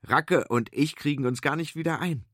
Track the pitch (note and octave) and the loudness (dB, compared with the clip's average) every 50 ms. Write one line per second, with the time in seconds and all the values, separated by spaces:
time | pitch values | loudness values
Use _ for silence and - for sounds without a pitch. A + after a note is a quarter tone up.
0 | - - B2 D3 D#3+ - F3+ C#3+ - - A#2 A#2+ A2+ - - - D3 D#3 - - | 0 2 2 2 4 4 2 2 2 2 0 0 0 0 0 0 0 0 0 -4
1 | - D3+ D3 C3+ C3+ B2 B2+ B2 - D3 C#3+ D#3+ E3 D3+ - D#3+ D#3+ E3 D#3+ - | -2 -2 0 0 0 -2 -2 0 -2 -2 -2 -2 -4 -6 -6 -4 -2 -2 -2 -2
2 | E3 F3+ D#3+ A#2+ - _ | -2 -4 -4 -6 -8 _